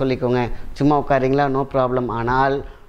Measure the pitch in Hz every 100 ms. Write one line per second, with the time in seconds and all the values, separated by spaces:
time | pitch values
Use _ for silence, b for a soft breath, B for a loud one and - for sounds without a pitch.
0 | 135 127 123 123 120 B B - 139 147
1 | 131 135 131 139 143 135 135 135 127 127
2 | 123 113 117 131 139 139 B B